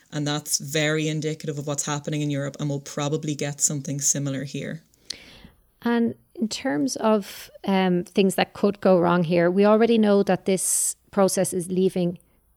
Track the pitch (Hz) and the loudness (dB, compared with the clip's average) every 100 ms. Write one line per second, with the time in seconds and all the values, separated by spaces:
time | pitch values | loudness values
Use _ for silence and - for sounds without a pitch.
0 | _ 151 147 151 - - 147 156 151 156 | _ -6 -4 -4 -4 -6 -4 -2 0 0
1 | 156 156 151 156 156 147 147 143 - 143 | -2 -2 -4 -6 -8 -8 -6 -6 -4 -6
2 | 143 151 147 139 139 - 151 139 139 - | -4 -4 -2 -4 -6 -6 -4 -6 -8 -6
3 | 143 151 151 143 143 143 - 151 135 143 | -4 -4 -4 -6 -6 -4 -4 -4 -6 -4
4 | - 143 139 135 139 143 - 160 _ _ | -2 -2 -4 -6 -8 -8 -8 -10 _ _
5 | - - - - - _ _ _ 233 233 | -18 -18 -20 -20 -20 _ _ _ -2 0
6 | 233 - _ - 214 - 269 285 269 - | 0 -4 _ -6 -6 -4 -4 -2 -2 0
7 | 220 214 190 - - - - 190 185 180 | 2 2 0 -12 -20 -8 0 2 4 2
8 | 175 - 190 185 190 - 202 196 202 185 | 0 2 2 2 -2 0 0 2 4 4
9 | 170 175 165 175 170 185 202 220 233 226 | 4 2 2 2 4 4 6 6 6 4
10 | 214 202 196 180 - 190 - - - - | 4 4 2 0 0 -2 0 -2 -2 -6
11 | _ - 185 196 185 185 170 185 185 185 | _ 2 2 2 -2 -2 -2 0 2 2
12 | 175 175 _ _ _ | -2 -4 _ _ _